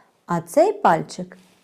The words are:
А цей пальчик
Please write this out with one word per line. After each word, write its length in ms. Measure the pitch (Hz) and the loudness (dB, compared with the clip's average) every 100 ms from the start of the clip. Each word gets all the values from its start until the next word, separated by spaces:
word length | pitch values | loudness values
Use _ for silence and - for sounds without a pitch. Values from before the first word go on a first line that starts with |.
| _ _ - | _ _ -8
А 140 | 170 | -6
цей 320 | 170 285 370 | -2 0 0
пальчик 680 | - 208 160 156 - 180 - _ _ | 2 0 0 -2 -14 -16 -18 _ _